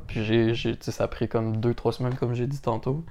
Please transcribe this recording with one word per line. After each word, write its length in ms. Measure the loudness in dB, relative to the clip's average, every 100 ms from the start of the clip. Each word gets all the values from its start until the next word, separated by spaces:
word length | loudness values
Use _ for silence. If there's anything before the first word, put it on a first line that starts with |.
| -2
puis 160 | -2 4
j'ai, 280 | 4 4
j'ai, 220 | 2 -2 -2
tu 80 | -4
sais, 60 |
ça 140 | -2 -2
a 20 |
pris 200 | 0 -2
comme 280 | 0 0 2
deux, 160 | 2
trois 180 | 2 0
semaines, 220 | 0 -2 0
comme 180 | 0
j'ai 140 | 0 -2
dit 120 | -2
tantôt. 420 | -2 -2 -2 -4 -6